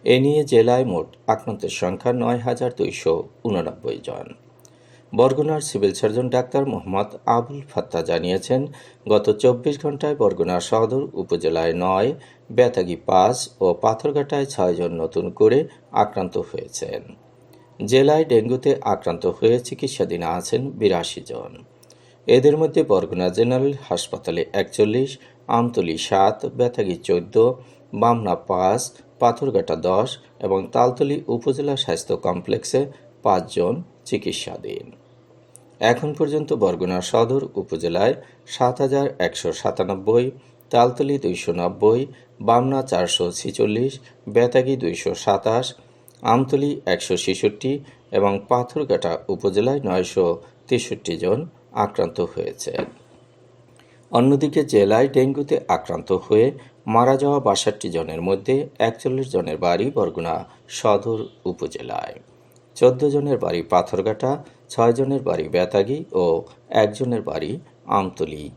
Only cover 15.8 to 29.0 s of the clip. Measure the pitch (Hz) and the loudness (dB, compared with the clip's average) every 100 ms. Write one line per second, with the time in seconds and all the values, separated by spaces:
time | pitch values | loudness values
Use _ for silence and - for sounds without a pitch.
15.8 | _ - 104 - 90 - - - - - | _ -2 -2 -2 -4 -4 -6 -10 -10 -10
16.8 | - - - - _ _ _ - _ _ | -8 -8 -12 -20 _ _ _ -20 _ _
17.8 | 104 127 135 151 156 117 110 127 139 131 | 2 4 6 4 4 2 2 0 0 0
18.8 | - 98 - 85 92 85 110 120 120 - | 0 -2 -2 -2 -4 0 2 2 -2 -8
19.8 | 139 - 98 85 85 87 87 113 135 - | -8 -2 -2 -2 -4 -4 -4 -4 -4 0
20.8 | 107 90 82 - - 58 50 - - _ | 2 2 -2 -10 -12 -12 -12 -18 -20 _
21.8 | _ - _ _ - 123 139 151 160 135 | _ -20 _ _ 4 6 8 4 2 2
22.8 | - 98 98 90 92 90 117 127 139 139 | 2 2 2 -2 -2 2 2 2 0 -4
23.8 | - 87 - 82 - 85 - 98 101 - | -6 -6 -4 -8 -6 -4 -2 -2 -4 2
24.8 | 107 117 135 - - _ - 117 117 117 | 2 2 -2 -6 -20 _ -2 0 0 -2
25.8 | 87 80 - 98 98 110 - 120 123 - | -2 -4 0 4 4 2 -8 -2 -2 0
26.8 | 98 90 - 110 - 113 117 127 - - | -4 -4 -2 -2 2 2 4 2 -12 -20
27.8 | _ 104 117 117 101 87 - 92 92 113 | _ 0 2 2 0 -4 -2 0 2 2
28.8 | - - | -4 -14